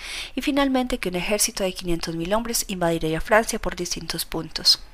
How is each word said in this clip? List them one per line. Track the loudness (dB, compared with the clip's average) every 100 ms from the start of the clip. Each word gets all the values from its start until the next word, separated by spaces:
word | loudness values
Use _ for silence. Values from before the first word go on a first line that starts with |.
| -10 -10 -10
y | -4
finalmente | 0 2 4 2 0 -2
que | -2
un |
ejército | -2 0 2 0 0
de | -2
quinientos | -2 -2 0 -2 -4
mil | 0
hombres | 0 0 -2 -2
invadiría | 0 2 2 0 0
Francia | 4 4 4 -2
por | -4 -4
distintos | -4 -6 -6 -6
puntos. | -4 -6 -6 2 6 6 2